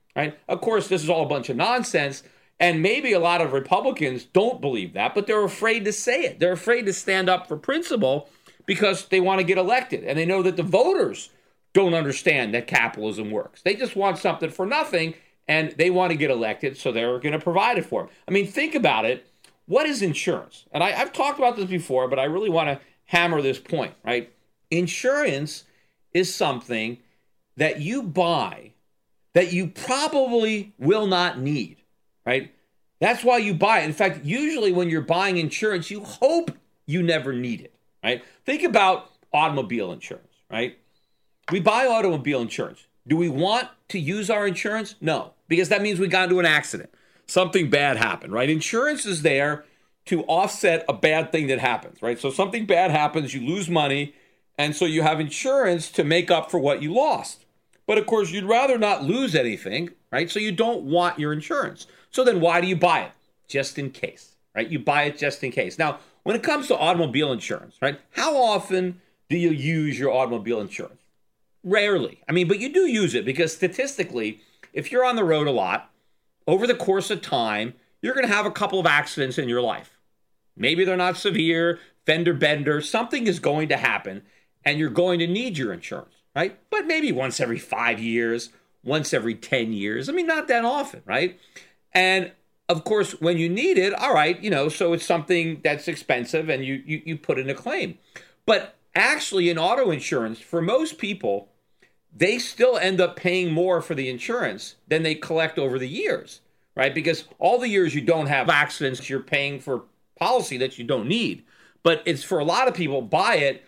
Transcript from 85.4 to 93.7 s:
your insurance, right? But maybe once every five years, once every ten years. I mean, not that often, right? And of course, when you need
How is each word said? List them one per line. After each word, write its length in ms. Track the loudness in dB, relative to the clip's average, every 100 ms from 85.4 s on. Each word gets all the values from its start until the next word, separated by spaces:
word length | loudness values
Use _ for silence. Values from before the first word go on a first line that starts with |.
| -4 -4
your 140 | -6
insurance, 420 | -8 -12 -14 -14 _ _
right? 240 | -4 -4 -6 _
But 160 | -4 -2
maybe 260 | 0 0
once 280 | -2 -2 -2
every 180 | -4 -4
five 420 | -4 -2 -2 -2
years, 500 | -2 0 0 -2 -6 _ _ _
once 300 | -4 -2 0
every 220 | -2 -2
ten 380 | -6 -4 -2 -2
years. 360 | -4 -4 -4 -4
I 40 |
mean, 140 | -2 0
not 220 | -2 0
that 160 | 0
often, 380 | 2 -2 -4 -10
right? 340 | -4 -2 -2 -4 _ -20 -20 _ _
And 400 | 2 4 2 -2 -10 _ _ -2
of 160 | -2
course, 360 | 0 0 0 -2
when 180 | 0 2
you 100 | 0
need 300 | 0 2